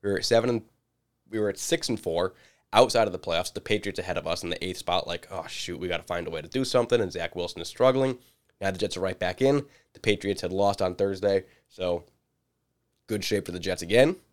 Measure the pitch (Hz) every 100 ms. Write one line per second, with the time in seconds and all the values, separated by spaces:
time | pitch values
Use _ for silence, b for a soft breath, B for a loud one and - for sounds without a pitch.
0 | 101 98 - 113 123 117 110 _ _ _
1 | _ _ _ 110 104 98 - 165 - 113
2 | - 82 92 b b b b 104 120 117
3 | 107 87 - 82 90 - - 107 101 90
4 | 90 87 78 85 85 85 90 92 - 90
5 | - 87 - 92 82 - - 87 90 85
6 | - 87 87 82 78 131 131 127 120 120
7 | 95 87 85 90 87 - 85 - 127 131
8 | 131 127 b b _ _ 98 92 101 -
9 | 92 - 90 90 135 143 143 b b -
10 | - 104 98 101 90 92 101 98 92 87
11 | 98 95 101 98 92 b b - 90 87
12 | - _ _ _ _ _ _ _ _ _
13 | _ 107 - 104 - 87 87 92 85 110
14 | 143 185 _